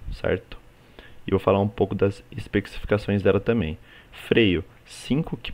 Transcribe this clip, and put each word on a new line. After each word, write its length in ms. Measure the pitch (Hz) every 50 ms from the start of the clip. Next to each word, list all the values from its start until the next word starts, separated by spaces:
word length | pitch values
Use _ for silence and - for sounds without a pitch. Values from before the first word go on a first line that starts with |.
| - -
certo? 460 | - - - - - - - - - - - - - - - - - - - - - - -
E 60 | -
eu 60 | 95 95
vou 20 |
falar 220 | - - 98 98
um 60 | 101 104
pouco 260 | 107 - 104 95 -
das 300 | 98 - 101 101 - - - -
especificações 840 | 120 110 - - 104 101 - - - - - 107 104 - - 101 101
dela 180 | 95 101 95 98
também. 380 | 98 - 117 117 90 78 78 - - - - - - -
Freio, 540 | - - - - - - 117 101 87 78 - - - - -
cinco 560 | - - - - - 123 143 165 - - - - -